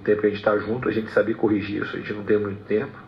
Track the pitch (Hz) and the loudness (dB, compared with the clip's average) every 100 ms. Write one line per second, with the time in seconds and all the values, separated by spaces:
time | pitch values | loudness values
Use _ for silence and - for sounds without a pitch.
0 | - 104 104 101 110 104 101 123 127 107 | 2 4 2 2 2 2 0 -2 0 -2
1 | 110 - 104 113 110 104 101 101 95 90 | 0 2 2 2 2 2 0 -4 -4 -6
2 | - 104 101 104 104 98 - 107 104 - | -8 -4 0 2 0 -6 -2 -2 -2 -10